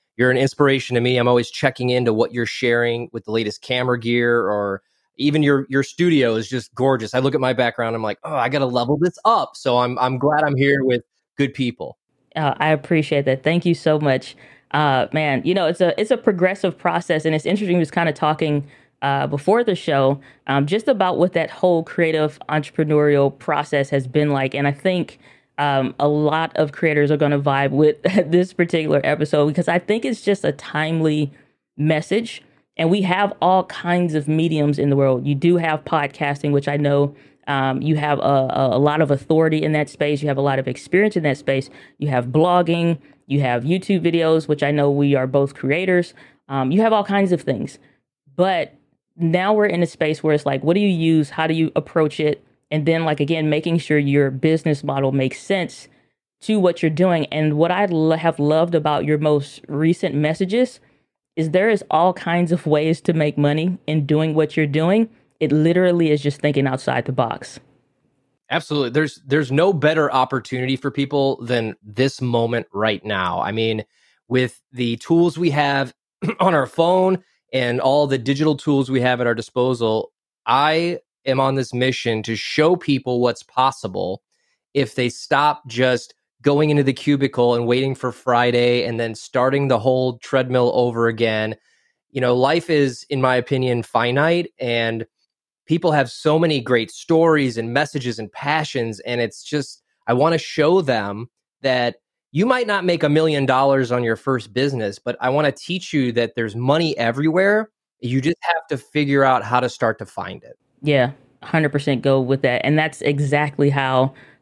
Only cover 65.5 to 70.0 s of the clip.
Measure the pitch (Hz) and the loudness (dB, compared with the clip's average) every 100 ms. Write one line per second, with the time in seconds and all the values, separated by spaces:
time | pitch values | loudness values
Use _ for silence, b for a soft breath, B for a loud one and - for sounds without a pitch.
65.5 | 156 160 175 180 175 160 147 143 139 147 | 2 4 4 2 2 2 2 0 -2 -2
66.5 | 143 135 131 - 127 131 131 113 - - | 0 0 -2 -2 -2 -2 -4 -4 -6 -12
67.5 | - _ _ _ _ _ _ _ _ - | -20 _ _ _ _ _ _ _ _ -6
68.5 | 160 - 147 123 139 156 - 135 147 127 | -4 -2 -2 0 0 -2 -4 -2 0 2
69.5 | 139 190 165 151 160 | 2 2 4 2 2